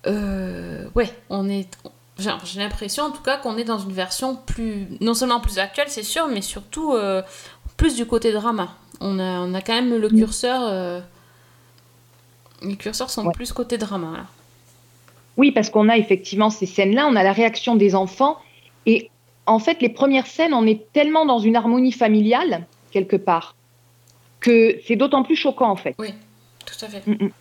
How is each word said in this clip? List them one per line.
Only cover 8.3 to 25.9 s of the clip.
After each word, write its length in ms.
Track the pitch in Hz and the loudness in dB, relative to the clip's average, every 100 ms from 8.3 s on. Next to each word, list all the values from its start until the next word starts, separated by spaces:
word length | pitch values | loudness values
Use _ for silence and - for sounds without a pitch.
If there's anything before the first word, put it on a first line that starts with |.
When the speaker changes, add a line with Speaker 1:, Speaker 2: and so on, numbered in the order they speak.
Speaker 1:
drama. 420 | 214 226 220 180 - _ - | 0 -4 -4 -6 -12 _ -10
On 200 | 196 190 | -4 -4
a, 180 | 185 180 | -4 -4
on 140 | 180 | -4
a 60 | 185 | -6
quand 120 | 185 | -2
même 200 | 226 247 233 | -2 0 0
le 80 | 214 | 4
Speaker 2:
Mm. 100 | 220 | 4
Speaker 1:
curseur, 440 | 220 - 247 254 | 4 -2 -2 -2
euh... 360 | 233 190 180 175 180 _ _ _ _ _ _ _ _ _ _ _ _ _ _ _ | -2 -4 -6 -10 -14 _ _ _ _ _ _ _ _ _ _ _ _ _ _ _
les 120 | 196 | -10
curseurs 360 | 196 208 214 254 | -8 -8 -8 -6
sont 140 | - 208 | -4 -4
Speaker 2:
Ouais. 60 | |
Speaker 1:
plus 200 | 170 240 | -4 -8
côté 260 | - 240 240 | -6 -4 -4
drama, 380 | 208 196 160 165 | -4 -6 -8 -12
là. 100 | 185 _ _ _ _ _ _ _ _ _ _ - | -14 _ _ _ _ _ _ _ _ _ _ 4
Speaker 2:
Oui, 160 | 285 | 4
parce 180 | 254 214 | 4 2
qu'on 180 | 220 214 | 4 6
a 80 | 233 | 4
effectivement 540 | 214 185 - 196 214 | 4 0 0 0 2
ces 160 | 214 185 | 0 -4
scènes-là, 400 | - 196 233 294 | 0 2 4 4
on 60 | |
a 80 | 220 | 4
la 100 | 190 | 4
réaction 440 | 202 226 220 - 233 | 4 2 0 0 4
des 180 | 202 | 4
enfants, 420 | 190 190 - 277 311 - _ _ _ 226 | 4 -2 0 0 0 -14 _ _ _ 2
et 240 | 226 220 _ _ _ | 2 0 _ _ _
en 140 | - 220 | 2 2
fait, 220 | 226 330 | 2 0
les 80 | 240 | -2
premières 360 | - 277 269 254 | 2 2 2 0
scènes, 280 | - 330 | -2 0
on 120 | 262 220 | 4 4
est 240 | 214 - | 2 0
tellement 320 | 294 294 311 311 | 0 2 4 2
dans 120 | 240 | 4
une 160 | 214 233 | 4 2
harmonie 360 | 226 247 254 | 2 2 2
familiale, 720 | 233 226 214 214 240 349 170 170 _ _ | 2 4 4 4 2 0 -4 -8 _ _
quelque 240 | 196 190 190 | -4 0 0
part, 380 | 190 165 - _ _ _ _ _ _ _ _ _ | 2 0 -2 _ _ _ _ _ _ _ _ _
que 380 | 240 233 226 - - | 4 6 6 2 -2
c'est 100 | 220 | 0
d'autant 260 | 277 277 | 2 2
plus 140 | 254 320 | 2 0
choquant, 320 | 285 269 240 | 0 0 0
en 60 | 185 | 0
fait. 180 | 143 | -6